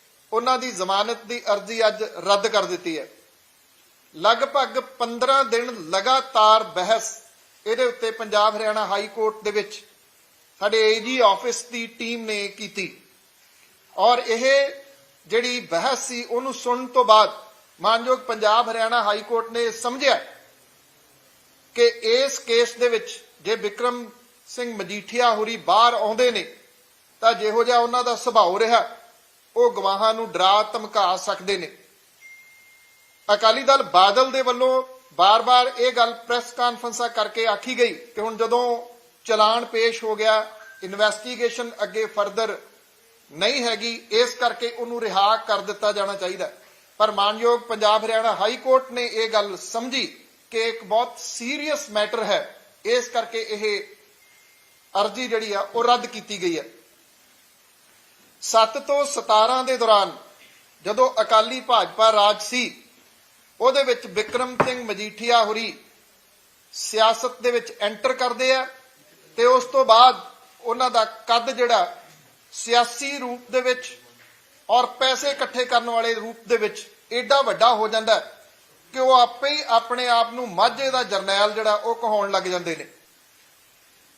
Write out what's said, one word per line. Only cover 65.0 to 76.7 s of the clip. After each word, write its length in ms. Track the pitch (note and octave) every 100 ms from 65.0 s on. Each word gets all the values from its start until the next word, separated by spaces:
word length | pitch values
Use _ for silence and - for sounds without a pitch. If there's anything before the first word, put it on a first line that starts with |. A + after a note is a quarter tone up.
| G#3 - A#3 A#3
ਹੋਰੀ 340 | G#3 A3 A3+ - _ _ _ _ _ _ _ _ _
ਸਿਆਸਤ 680 | - - G#3+ A3 A3+ B3 B3
ਦੇ 100 | A#3+
ਵਿੱਚ 220 | A#3+ - -
ਐਂਟਰ 320 | G#3 G#3+ C4
ਕਰਦੇ 400 | B3+ B3 A#3 C4
ਆ 120 | C4 C4 - _ _ _ _ _ -
ਤੇ 60 |
ਉਸ 200 | A#3+ B3+
ਤੋਂ 200 | B3 C4+
ਬਾਅਦ 360 | B3+ A3+ B3+ B3 - - _ _
ਉਹਨਾਂ 280 | A#3+ A#3+ B3+
ਦਾ 140 | A#3
ਕੱਦ 460 | A3 - - A#3 A#3
ਜਿਹੜਾ 460 | A#3+ A#3+ A3 F3 - - - _ _ _
ਸਿਆਸੀ 640 | - A3+ A#3+ A#3 - C#4 C#4+
ਰੂਪ 320 | B3 B3 B3
ਦੇ 100 | B3+
ਵਿੱਚ 380 | B3+ B3 - B3 _ _ - _ _ _ -
ਔਰ 180 | A#3 B3
ਪੈਸੇ 440 | - C4 B3+ C#4+
ਇਕੱਠੇ 340 | C#4 C4 B3
ਕਰਨ 260 | B3 B3 A#3
ਵਾਲੇ 240 | A#3 A3+
ਰੂਪ 220 | A3+ A3 A3+ -
ਦੇ 80 | A#3+
ਵਿੱਚ 300 | G#3+